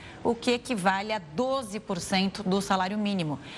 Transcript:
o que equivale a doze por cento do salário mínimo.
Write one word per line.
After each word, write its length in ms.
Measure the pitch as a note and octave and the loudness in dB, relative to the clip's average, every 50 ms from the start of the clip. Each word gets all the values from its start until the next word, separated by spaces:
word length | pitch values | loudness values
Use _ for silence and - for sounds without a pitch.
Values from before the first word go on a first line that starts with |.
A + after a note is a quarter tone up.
| - - - - - | -16 -16 -14 -2 0
o 100 | - A#3 | 0 0
que 180 | A#3 - B3 A#3+ | 2 2 2 2
equivale 600 | B3 - - B3+ G3 F3 G3 F#3+ G3 G3+ G#3+ G#3+ | 2 0 -2 -2 2 4 2 2 2 0 -2 -4
a 60 | G#3+ | -4
doze 600 | E3+ D3 D3+ F#3+ B3+ C4 C4+ C4+ B3 G3 G3 G#3+ | -4 -6 -2 0 0 2 0 -2 -2 -4 -8 -8
por 220 | - - G3 F3 | -4 -4 -4 -4
cento 420 | - - G3+ F#3 F#3+ G3 - - G3+ | -2 0 2 4 4 2 0 -2 0
do 200 | F#3 F#3+ G3+ G3 | 2 2 2 2
salário 340 | - G3 F#3 F#3 F#3+ G#3 | 2 2 2 2 0 0
mínimo. 420 | G#3+ G#3 G3+ G3+ F#3 E3 D3+ C#3 B2+ - - - | 0 0 0 2 0 0 0 -2 -4 -6 -12 -12